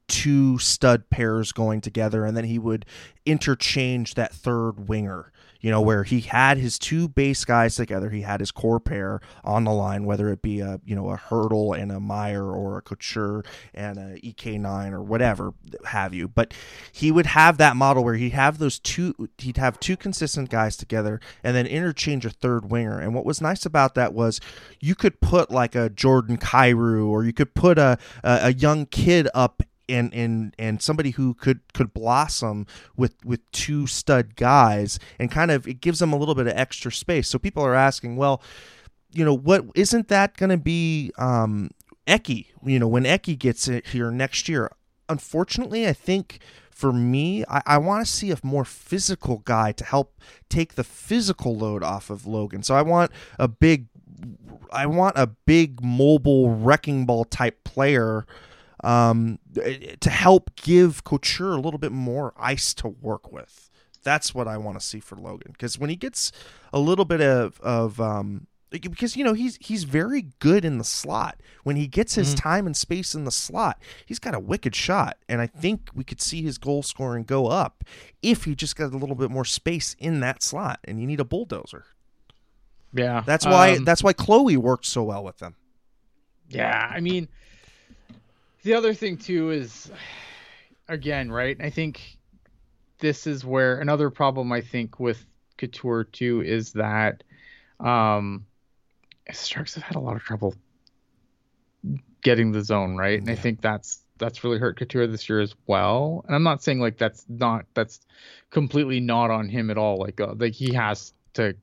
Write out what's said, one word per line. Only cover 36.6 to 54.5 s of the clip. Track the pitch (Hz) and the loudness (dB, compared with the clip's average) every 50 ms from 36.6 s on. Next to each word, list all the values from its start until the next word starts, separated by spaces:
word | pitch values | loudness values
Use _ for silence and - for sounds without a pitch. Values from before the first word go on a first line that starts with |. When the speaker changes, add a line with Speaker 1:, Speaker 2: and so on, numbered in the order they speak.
| 131 - - - - 123 - | -2 -2 -4 -8 -8 -8 -8
Speaker 1:
space. | - - - 175 151 120 - | -6 -4 -2 0 0 0 0
So | - 127 | -2 -2
people | - 147 - 151 147 | -2 -4 -2 0 2
are | 135 123 | 2 4
asking, | 131 135 139 135 - - 120 117 | 4 4 4 2 0 -6 -8 -4
"Well, | 127 139 143 135 120 - - - - - - - - - - _ _ _ _ | 0 0 0 0 0 -4 -10 -20 -20 -20 -20 -20 -20 -20 -20 _ _ _ _
you | - 160 160 | -2 0 2
know, | 151 143 | 4 2
what, | 127 135 143 185 196 - 110 - | 4 4 4 4 4 4 2 2
isn't | 160 202 - - 233 208 | 2 2 4 2 0 2
that | - 202 196 196 202 - | 2 4 4 4 2 0
gonna | - 190 190 185 170 | 0 0 2 2 2
be, | 143 160 165 170 170 160 160 151 143 - - - | 2 0 0 0 0 0 0 -2 -4 -6 -6 -2
um, | 127 127 123 117 113 110 107 104 101 78 - _ _ _ _ _ _ | 0 0 2 2 2 0 -2 -2 -4 -6 -10 _ _ _ _ _ _
Eki, | - 175 220 220 - 131 110 - _ _ - - | 2 2 2 2 -2 -6 -6 -6 _ _ -10 -4
you | 131 135 127 | 0 2 2
know, | 120 | 2
when | 113 113 123 123 | 2 2 2 2
Eki | 127 165 190 - - 160 | 2 2 0 0 -2 -4
gets | 127 - 127 117 - - | 0 0 0 0 0 -2
it | 135 123 120 - - | -4 -4 -4 -6 -6
here | - 123 120 117 117 | -4 -4 -4 -2 -2
next | 123 131 135 - - - - | -4 -4 -4 -4 -6 -4 -4
year?" | 165 139 113 - - _ _ _ _ _ _ - | -2 -4 -4 -4 -8 _ _ _ _ _ _ -8
Unfortunately, | 160 143 - - - 156 180 - - - 254 - - 226 226 196 | -8 -8 -8 -4 -4 -2 -2 -2 -4 -6 -6 -4 -4 -2 0 -2
I | 156 | -2
think | - - - 185 196 185 - - - - - - - _ _ | -2 -2 -2 -2 -2 -2 -6 -14 -20 -20 -20 -20 -20 _ _
for | _ - - 135 123 | _ -2 0 0 2
me, | 123 120 120 127 139 147 170 190 214 220 - | 2 2 2 2 0 0 -2 -2 -4 -4 -4
I, | - 143 - | -4 -2 0
I | - 147 147 | 2 2 2
wanna | 151 175 202 214 233 | 2 2 0 -2 -2
see | - - - - 196 | -4 -4 -4 -4 -4
a | 170 - - | -4 -4 -4
more | 135 135 143 131 | -2 -2 -2 -2
physical | - - - - - - 196 196 - 190 - - - 123 107 | -4 -8 -18 -10 -6 -4 -2 -2 -2 -4 -4 -4 -4 -4 -4
guy | - - 120 110 110 107 104 | -2 0 0 2 2 0 -2
to | - - | -6 -6
help | - - 139 135 - _ _ - - - _ _ - | -2 0 0 0 -2 _ _ -20 -20 -20 _ _ -4
take | - 160 165 - - | -2 -2 -2 -2 -2
the | - - | -6 -6
physical | - - - - - 208 240 226 196 185 - - 127 117 | -6 -8 -12 -4 -2 0 0 0 0 -2 -2 -2 -4 -4
load | 107 110 107 104 101 82 | -2 -4 -4 -4 -4 -4
off | 76 95 101 - - | -4 -6 -6 -8 -10
of | 104 101 - 101 | -12 -12 -8 -6
Logan. | 110 110 107 107 - 98 104 | -6 -4 -4 -6 -6 -6 -2
So | - 135 | 0 2
I | 139 151 | 2 2
want | 160 170 175 175 - - - - - - - | 4 4 2 2 0 -2 -8 -20 -12 -4 -2
a | 131 123 | -2 0
big, | 113 - - 165 160 143 120 - _ - - - - - - 123 - - - - | 4 6 6 6 6 4 0 -6 _ -20 -20 -20 -20 -18 -16 -16 -18 -18 -20 -20